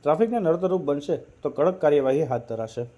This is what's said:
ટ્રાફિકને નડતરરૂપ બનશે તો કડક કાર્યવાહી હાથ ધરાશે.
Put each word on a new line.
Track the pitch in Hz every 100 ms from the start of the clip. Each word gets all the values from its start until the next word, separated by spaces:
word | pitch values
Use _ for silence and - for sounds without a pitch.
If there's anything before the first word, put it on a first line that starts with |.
ટ્રાફિકને | 147 160 226 233
નડતરરૂપ | 175 170 180 185
બનશે | 147 143 143 165
તો | - _ 147
કડક | 143 160 185
કાર્યવાહી | 151 147 131 135
હાથ | 156 120 -
ધરાશે. | 113 110 - 120